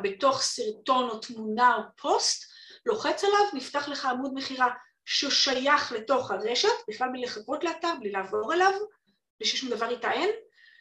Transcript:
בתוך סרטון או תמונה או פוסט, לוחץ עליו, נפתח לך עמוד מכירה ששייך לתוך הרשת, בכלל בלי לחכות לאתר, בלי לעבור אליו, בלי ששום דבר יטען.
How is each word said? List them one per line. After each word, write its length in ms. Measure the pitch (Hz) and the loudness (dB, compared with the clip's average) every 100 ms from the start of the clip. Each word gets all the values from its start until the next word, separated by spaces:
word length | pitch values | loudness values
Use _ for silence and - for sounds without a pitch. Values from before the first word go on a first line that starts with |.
בתוך 400 | 196 196 269 269 | -2 2 2 2
סרטון 680 | - - 220 214 - 262 247 | 0 -2 -4 -4 2 2 2
או 80 | 220 | -4
תמונה 560 | - 226 220 214 247 233 | -10 -8 -4 4 4 4
או 60 | 220 - | -2 -6
פוסט, 480 | 285 427 - - - - - - - | 0 2 2 -2 -8 -20 -20 -6 -4
לוחץ 380 | 214 302 - | -2 0 0
עליו, 200 | 392 403 403 | 2 4 4
נפתח 360 | 269 - 285 294 | 0 -6 -6 -4
לך 180 | 269 277 | -2 -2
עמוד 240 | 247 269 | -2 -4
מכירה 340 | 269 269 262 247 - - _ | -6 -6 0 0 0 -10 _
ששייך 880 | - - 285 - 277 254 269 294 - | -4 -2 2 2 2 2 4 2 2
לתוך 380 | 226 214 185 175 | -6 0 0 0
הרשת, 380 | 196 214 247 403 466 - | -4 -2 2 2 2 -2
בכלל 200 | 214 254 | -4 -4
בלי 100 | 254 | -2
לחכות 420 | 247 214 - 285 | -6 -8 -6 -4
לאתר, 280 | 339 330 339 330 | -2 -2 -2 -2
בלי 100 | 208 | -4
לעבור 420 | 196 190 208 226 | -4 -2 -4 0
אליו, 180 | 339 381 392 427 _ _ _ _ _ | 4 4 2 -4 _ _ _ _ _
בלי 80 | 214 | -4
ששום 220 | - 262 | -2 -4
דבר 220 | 214 233 | -4 -2
יטען. 360 | 240 220 240 359 440 - _ - - | -2 -2 0 0 -2 -8 _ -20 -20